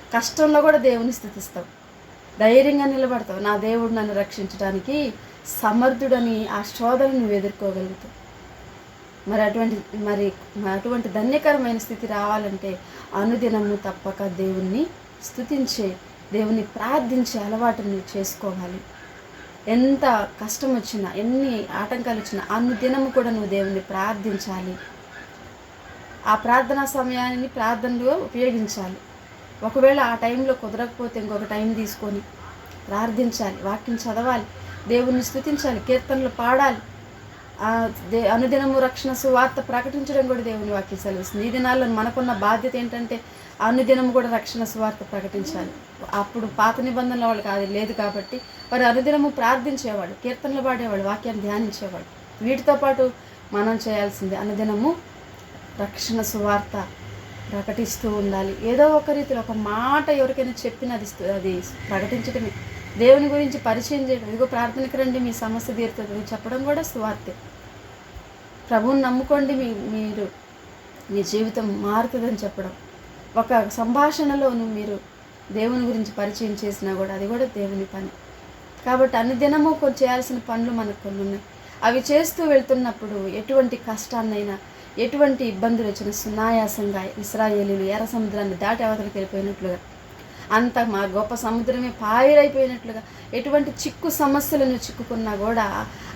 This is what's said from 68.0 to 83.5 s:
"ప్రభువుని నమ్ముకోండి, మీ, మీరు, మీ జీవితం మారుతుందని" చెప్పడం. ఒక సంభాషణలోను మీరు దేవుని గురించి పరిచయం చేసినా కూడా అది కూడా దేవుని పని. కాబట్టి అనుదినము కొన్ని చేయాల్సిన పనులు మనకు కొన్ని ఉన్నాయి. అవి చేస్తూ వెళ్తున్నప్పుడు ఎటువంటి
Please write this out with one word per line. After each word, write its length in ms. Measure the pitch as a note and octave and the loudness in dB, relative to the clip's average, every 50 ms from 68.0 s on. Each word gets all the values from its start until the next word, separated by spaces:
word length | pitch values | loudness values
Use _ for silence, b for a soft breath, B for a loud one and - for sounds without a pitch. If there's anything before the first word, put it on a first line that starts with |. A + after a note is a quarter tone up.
| - - - - - - - - - - - - - - | -20 -20 -20 -20 -20 -20 -20 -20 -20 -20 -20 -20 -4 0
"ప్రభువుని 320 | A#3+ A3 G#3+ B3 C4+ C#4 | 0 2 4 4 4 4
నమ్ముకోండి, 520 | C4+ B3+ B3 B3+ C4 - D4 C#4+ C#4 C4 C#4 | 4 2 2 0 2 2 4 4 4 2 2
మీ, 120 | C4 C4 | 0 0
మీరు, 640 | A#3 A3 G3+ G#3 G#3+ A3 A3 G#3+ G#3+ G3+ G#3 G3+ - - - - - - - - - - - - - - - - - | -2 -4 -4 -6 -4 -4 -4 -4 -4 -4 -4 -6 -6 -8 -12 -20 -20 -20 -20 -20 -20 -20 -20 -20 -20 -20 -20 -10 -4
మీ 120 | G3 G3+ F#3+ | -2 -2 -2
జీవితం 580 | - G3+ G#3+ A3 A3 G#3+ B3+ A3 G#3 G3 G3+ | 0 0 0 0 0 -2 -2 -2 -2 -2 -2
మారుతుందని" 560 | G3+ G3+ G#3 A3+ A#3 B3 - B3 A#3 A3+ A3 G3 G#3 | -2 0 2 2 0 0 -2 -2 -2 -2 -2 -4 -4
చెప్పడం. 280 | G3 - G3 F#3+ F#3 - - - - - - - - - - - - - A3 | -6 -6 -8 -8 -8 -10 -14 -18 -20 -20 -20 -20 -20 -20 -20 -20 -4 -2 -2
ఒక 320 | A3+ - B3+ A3+ G#3+ G#3+ | 2 4 4 4 4 2
సంభాషణలోను 960 | - - A3+ A3+ A#3+ C#4+ D4 D4+ D4+ D#4+ D4+ C#4+ C#4 C#4 C#4 C4 A#3+ A#3 A3+ | -2 -2 -2 2 4 4 4 4 4 2 2 2 2 4 2 2 2 2 -2
మీరు 340 | A3+ A3 G#3 G#3 G#3+ G3+ G3+ - - - - - - - - - - | -2 -4 -4 -4 -4 -6 -8 -8 -14 -20 -20 -20 -20 -20 -20 -14 -8
దేవుని 340 | G3 G#3+ A3 A#3 B3 B3+ B3 | -2 0 0 0 2 0 0
గురించి 260 | A#3 A3+ A3 G#3+ G#3+ - - | 0 0 -2 -2 -4 -4 -4
పరిచయం 400 | G3+ G#3 G#3 - A#3 G#3+ G#3 G#3 A3 | -4 -4 -2 -2 -4 -4 -2 -2 -4
చేసినా 280 | G#3 G3+ - G3 G3 F#3+ | -4 -4 -4 -4 -4 -2
కూడా 200 | F#3 G3 F#3+ G3 | -2 -2 -4 -4
అది 140 | F#3+ G3 G3+ | -4 -4 -2
కూడా 180 | A#3 A#3+ C4 | -2 0 -2
దేవుని 400 | B3 - G#3+ G3+ G3 G3 G3 G3 | -2 -2 -4 -4 -4 -4 -4 -6
పని. 220 | F#3+ - F#3+ F#3+ F#3+ - - - - - - - - - - - - - - - | -6 -8 -8 -10 -10 -12 -14 -18 -20 -20 -20 -20 -20 -20 -20 -20 -20 -20 -8 -2
కాబట్టి 320 | B3 B3+ B3+ C4 B3+ B3+ A3+ | 0 4 6 6 4 4 4
అనుదినము 560 | A#3 B3 C4 A#3 C#4+ C#4+ D4 D4+ D4 D#4+ D#4 | 2 2 2 4 4 4 6 6 6 6 4
కొన్ని 300 | D#4 D4 C4+ B3 - C4 | 4 4 2 4 4 4
చేయాల్సిన 360 | B3 B3+ B3+ B3+ - B3+ A#3+ - - | 4 4 2 0 -2 -4 -6 -4 -4
పనులు 220 | A3+ A3+ A#3 B3 | -2 -2 0 0
మనకు 320 | A#3 A3+ A3 G#3 G3+ - - | 0 -2 -2 -4 -6 -6 -8
కొన్ని 180 | G3+ G3 G3 | -8 -4 -4
ఉన్నాయి. 200 | G3 G3 G3 G#3 - B B B B B B B - | -4 -4 -4 -6 -8 B B B B B B B 2
అవి 200 | A3+ A#3+ C4 B3 - | 2 4 4 2 4
చేస్తూ 320 | C#4+ D4+ E4 D#4+ - - E4 | 4 4 4 2 0 0 4
వెళ్తున్నప్పుడు 840 | D4+ C#4+ C4+ B3+ - C4 B3+ B3 A#3+ A3 - A3 G#3 G#3 G3+ F#3+ G3 | 6 6 6 6 4 2 2 2 0 -4 -6 -8 -8 -6 -6 -6 -4
ఎటువంటి 480 | F#3+ G#3+ G#3+ B3+ | -6 -6 -4 4